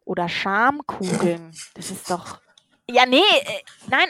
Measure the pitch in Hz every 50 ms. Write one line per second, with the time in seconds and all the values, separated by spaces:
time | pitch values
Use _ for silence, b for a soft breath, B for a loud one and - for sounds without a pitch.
0 | - - 185 180 175 170 - - - 196 196 214 233 269 294 294 - - - -
1 | 190 180 185 - - 170 170 170 165 165 165 - - - - - - - 190 -
2 | - - 180 175 - - - - _ _ _ _ _ _ _ _ _ - 240 240
3 | 254 254 254 294 392 415 339 277 - - 214 185 - - - - - 214 262 294
4 | 370